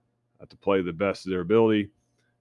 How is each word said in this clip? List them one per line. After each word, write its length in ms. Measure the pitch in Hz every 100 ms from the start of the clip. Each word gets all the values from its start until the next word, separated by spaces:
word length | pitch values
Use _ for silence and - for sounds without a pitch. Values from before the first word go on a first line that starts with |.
| _ _ _ _
uh, 60 | -
to 100 | -
play 240 | 98 98
the 120 | 90
best 340 | 82 98 92 92
of 40 |
their 100 | 92
ability? 500 | 87 113 113 107 104 _ _ _ _ _